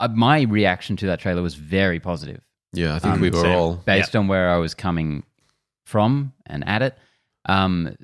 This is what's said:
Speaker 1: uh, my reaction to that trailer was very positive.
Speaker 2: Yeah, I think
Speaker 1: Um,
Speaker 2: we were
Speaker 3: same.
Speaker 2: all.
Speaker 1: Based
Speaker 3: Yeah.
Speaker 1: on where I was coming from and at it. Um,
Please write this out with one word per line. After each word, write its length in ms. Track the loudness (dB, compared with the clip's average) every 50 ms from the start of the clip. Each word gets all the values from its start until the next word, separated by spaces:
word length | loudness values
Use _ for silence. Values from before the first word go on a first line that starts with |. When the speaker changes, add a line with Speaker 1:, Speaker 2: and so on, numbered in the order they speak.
Speaker 1:
uh, 80 | -4 -2
my 340 | 2 2 4 4 4 4 4
reaction 540 | 2 2 2 2 2 2 0 -4 -8 -6 -4
to 80 | -2
that 120 | -2 -4 -2
trailer 200 | -2 -2 -2 0
was 140 | -2 -4 -6
very 440 | -8 -10 -2 0 2 2 2 0 -2
positive. 440 | -4 -6 -6 -6 -8 -12 -14 -16 _ _ _ _ _ _ -4
Speaker 2:
Yeah, 200 | -2 -2 -2 -2
I 40 | -2
think 160 | 0 0 0
Speaker 1:
Um, 60 | 2 2
Speaker 2:
we 80 | 2
were 100 | 2 2
Speaker 3:
same. 160 | 2 4 4
Speaker 2:
all. 180 | 2 2 0 -2 -4 0
Speaker 1:
Based 260 | 0 2 2 2 0 0
Speaker 3:
Yeah. 80 | 0
Speaker 1:
on 80 | 0 2
where 220 | 2 2 2 2
I 80 | 2 2
was 160 | 0 -2 -6
coming 480 | -6 -4 -4 -2 -2 -2 -4 -4 -6 -10 _ _ _ _ _ _ _ _ _ _ _ _
from 480 | -4 0 2 2 2 2 0 -2 -6 -10 _ _
and 220 | -10 -8 -8 -4 -2
at 140 | -2 -2 -2
it. 160 | -2 -4 -8 _ _ _ _ _ _ _ _ _
Um, 500 | 0 0 2 2 2 0 0 -2 -4 -8 -12